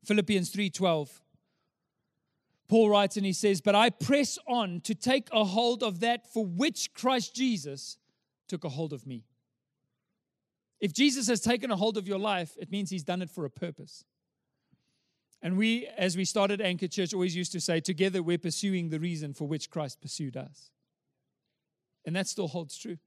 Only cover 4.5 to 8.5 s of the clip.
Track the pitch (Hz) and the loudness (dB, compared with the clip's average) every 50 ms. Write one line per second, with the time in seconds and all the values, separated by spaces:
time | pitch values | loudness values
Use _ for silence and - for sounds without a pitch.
4.5 | 247 247 220 190 170 175 - - 220 - - 247 262 285 - - - 226 214 190 | 0 0 0 0 -4 -6 -4 -4 -6 -2 2 2 2 2 2 2 2 2 2 4
5.5 | 180 220 240 240 240 226 247 220 190 170 220 233 240 240 _ - - 226 220 190 | 2 2 2 2 2 2 0 -2 -2 0 0 0 0 0 _ -6 -4 -2 -2 -2
6.5 | 170 170 262 320 - - - - _ - - 254 262 254 185 - - 233 262 262 | 0 2 0 0 0 -2 -8 -8 _ -2 0 2 2 2 0 -4 -4 0 0 0
7.5 | 233 190 135 147 139 139 - - - _ _ _ _ _ _ _ _ _ _ _ | 0 0 -4 -8 -10 -10 -12 -14 -16 _ _ _ _ _ _ _ _ _ _ _